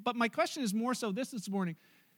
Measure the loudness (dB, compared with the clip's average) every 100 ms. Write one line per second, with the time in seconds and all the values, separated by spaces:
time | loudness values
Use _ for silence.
0 | -2 2 2 2 0 0 0 2 2 0
1 | 0 -2 -2 -4 -4 0 -2 -4 _ -20
2 | _